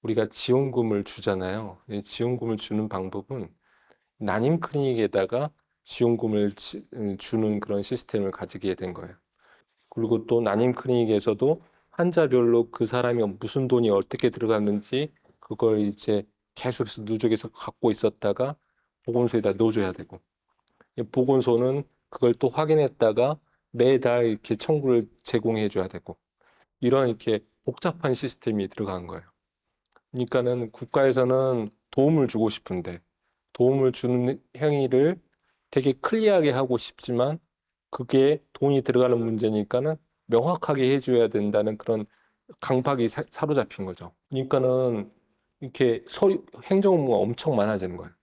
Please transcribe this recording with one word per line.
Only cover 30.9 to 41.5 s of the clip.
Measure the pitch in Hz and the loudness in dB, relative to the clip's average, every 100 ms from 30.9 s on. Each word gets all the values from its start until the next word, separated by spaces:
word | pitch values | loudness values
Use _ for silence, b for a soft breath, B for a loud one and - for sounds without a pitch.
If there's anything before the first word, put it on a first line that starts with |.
| 143 135 127 123 131 131 123 107 _ _ | 2 2 4 2 2 0 -2 -4 _ _
도움을 | - 143 160 131 | 2 4 4 2
주고 | 110 110 | 0 -2
싶은데 | - - 92 87 87 _ _ _ _ _ | -2 -8 -8 -6 -12 _ _ _ _ _
도움을 | - 123 135 131 | 0 2 4 0
주는 | 123 123 123 123 143 _ - | 0 -2 0 0 -4 _ -4
행위를 | 151 143 131 127 151 185 _ _ _ _ _ | -2 0 2 2 2 0 _ _ _ _ _
되게 | 139 135 | 0 0
클리어하게 | 131 - 220 214 190 151 | -2 -2 2 4 4 4
하고 | 127 131 120 | 2 0 -2
싶지만 | - _ - 120 131 160 _ _ _ _ _ | -4 _ -4 0 0 -2 _ _ _ _ _
그게 | - 123 135 135 151 _ | -12 2 4 4 2 _
돈이 | - 143 139 | -2 2 2
들어가는 | 131 123 127 117 | 2 4 4 2
문제니까는 | 113 113 110 107 101 123 147 160 _ _ - | 0 0 0 0 0 -2 -2 -6 _ _ 0
명확하게 | 117 160 175 - 139 127 | 2 2 -2 -2 2 2
해줘야 | 139 127 120 110 | 2 2 4 4
된다는 | 107 104 | 0 0